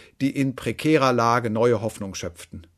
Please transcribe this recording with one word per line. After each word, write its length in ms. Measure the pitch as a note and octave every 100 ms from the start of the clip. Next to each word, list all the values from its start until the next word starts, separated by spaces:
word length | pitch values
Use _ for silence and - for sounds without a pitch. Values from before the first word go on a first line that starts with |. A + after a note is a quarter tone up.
| - _
die 140 | C3+ C#3+
in 200 | C3+ A#2+
prekärer 580 | B2 - D#3 D#3 C3
Lage 360 | A#2+ A#2 A#2+ A#2+
neue 320 | A2 A#2+ A2
Hoffnung 340 | A2 - G2 F2+
schöpften. 520 | F2 - - F2+ E2+